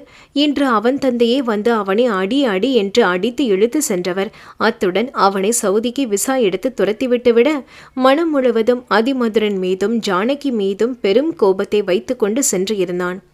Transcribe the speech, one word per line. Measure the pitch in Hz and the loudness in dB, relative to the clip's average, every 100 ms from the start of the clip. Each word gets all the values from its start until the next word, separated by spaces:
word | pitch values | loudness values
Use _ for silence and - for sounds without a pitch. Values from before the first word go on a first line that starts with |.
| - - - 277 | 0 -20 -8 -2
என்று | 294 277 277 | 0 0 0
அவன் | 220 226 269 | 2 0 0
தந்தையே | 269 240 233 254 | 0 2 2 2
வந்து | 247 208 214 | 0 -2 0
அவனை | 233 196 190 247 | 0 0 0 0
அடி | 190 196 269 269 | 0 0 0 0
அடி | 185 240 | 0 0
என்று | 254 196 220 | 0 2 2
அடித்து | 208 180 202 240 269 | 2 2 -2 -2 0
இழுத்து | 190 226 311 | 2 0 0
சென்றவர். | - 185 180 180 196 - - - | -2 -4 -4 -4 -4 -8 -18 -4
அத்துடன் | 208 226 196 180 247 233 | -2 0 -2 -2 -2 0
அவனை | 196 196 196 | 0 2 0
சவுதிக்கு | 233 208 208 240 240 262 | 0 0 0 -2 -2 -2
விசா | 202 226 262 | -2 -2 0
எடுத்து | 214 180 - | 0 0 -4
துரத்திவிட்டு | 233 185 220 262 247 240 | -2 -2 -2 0 0 4
விட, | 233 247 302 247 - - | 4 4 0 -6 -18 -14
மனம் | - 254 285 339 | 0 2 4 2
முழுவதும் | 285 254 226 220 247 - | 0 0 2 0 0 0
அதிமதுரன் | 202 226 262 233 214 208 196 | 0 0 0 0 0 0 0
மீதும் | 185 190 202 233 | -2 -2 0 -2
ஜானகி | 208 180 220 285 285 | -2 0 0 -2 -4
மீதும் | 233 196 196 226 254 | -2 -2 0 -2 -2
பெரும் | 202 208 311 330 | 0 2 0 2
கோபத்தை | 208 190 202 208 | 2 2 0 -2
வைத்துக்கொண்டு | 202 185 - - 202 233 | 0 -2 -2 -2 -2 0
சென்று | 269 190 190 214 | -2 -2 -2 -2
இருந்தான். | 180 180 180 185 - | -2 -2 -4 -6 -12